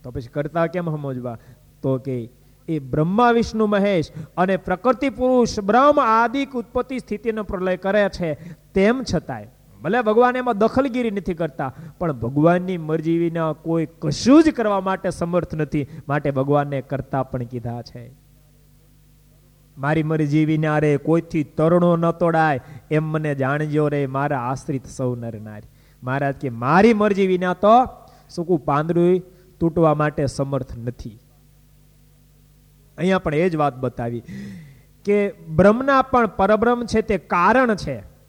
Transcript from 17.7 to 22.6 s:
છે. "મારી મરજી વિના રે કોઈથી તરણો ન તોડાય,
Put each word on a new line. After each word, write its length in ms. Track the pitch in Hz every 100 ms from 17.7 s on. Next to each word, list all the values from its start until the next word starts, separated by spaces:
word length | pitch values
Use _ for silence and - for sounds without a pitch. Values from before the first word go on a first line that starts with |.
| 120
છે. 320 | 117 127 117 131 _ _ _ _ _ _ _ _ _ _ _ _ _ _ _ -
"મારી 240 | 139 160
મરજી 420 | 156 160 147 151
વિના 340 | 156 156 156 151
રે 180 | 151 143
કોઈથી 480 | 151 165 165 165
તરણો 520 | 143 - 160 175 175 170
ન 140 | 170
તોડાય, 500 | 165 170 165 156 131